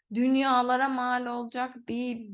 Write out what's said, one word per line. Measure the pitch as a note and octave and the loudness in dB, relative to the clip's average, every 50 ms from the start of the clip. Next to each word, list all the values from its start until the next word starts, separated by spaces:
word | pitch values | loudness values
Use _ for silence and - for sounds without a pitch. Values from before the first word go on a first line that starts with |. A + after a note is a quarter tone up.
| _ _ G#3+ | _ _ -2
dünyalara | A3 B3 C4 C4 C4+ C4+ C4+ B3+ B3 B3 B3 B3+ B3+ C4 C4+ | 0 2 4 4 4 4 4 4 4 4 4 2 2 2 0
mal | C4 B3+ B3 B3 B3 B3 B3 | 0 -2 -2 -2 -2 -2 -2
olacak | B3 A#3+ A#3+ A#3+ A#3 - B3 B3+ B3+ B3+ A#3+ A#3+ - | -4 -6 -6 -8 -8 -6 -6 -6 -6 -8 -14 -10 -8
bir | A#3 A#3+ B3 B3 A#3+ A#3 A3+ G#3 | -6 -4 -4 -4 -6 -8 -10 -12